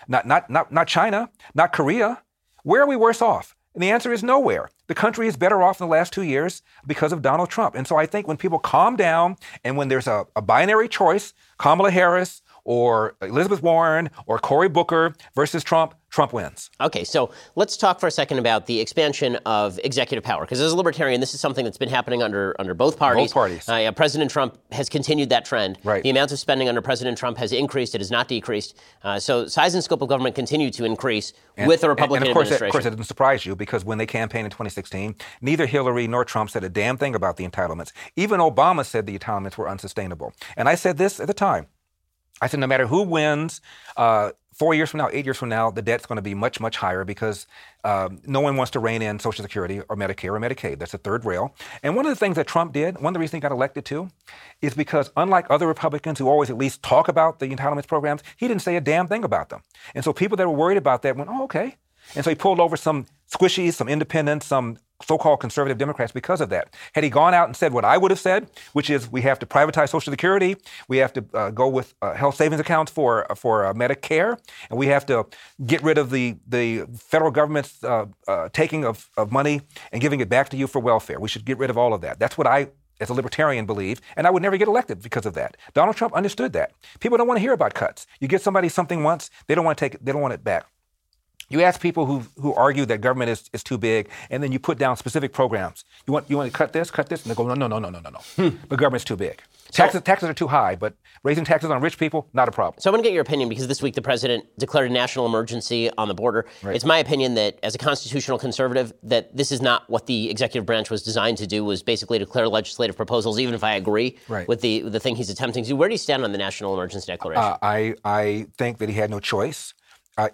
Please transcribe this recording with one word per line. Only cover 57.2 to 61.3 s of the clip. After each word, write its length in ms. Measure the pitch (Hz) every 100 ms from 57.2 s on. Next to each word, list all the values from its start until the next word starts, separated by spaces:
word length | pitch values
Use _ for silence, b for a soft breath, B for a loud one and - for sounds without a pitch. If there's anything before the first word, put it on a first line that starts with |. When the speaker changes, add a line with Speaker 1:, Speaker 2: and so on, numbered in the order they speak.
| 160 160
Speaker 1:
the 100 | 135
entitlements 320 | 131 143 143 -
programs, 360 | 156 147 151 - B
he 120 | 247
didn't 140 | 202
say 120 | 185
a 60 | 170
damn 260 | 143 160 180
thing 160 | 214
about 280 | 196 92 -
them. 120 | - _ _ B
And 100 | 131
so 80 | 156
people 240 | - 190 202
that 120 | 180
were 80 | 147
worried 220 | 170 196
about 240 | 143 123
that 140 | 139 131
went, 140 | 165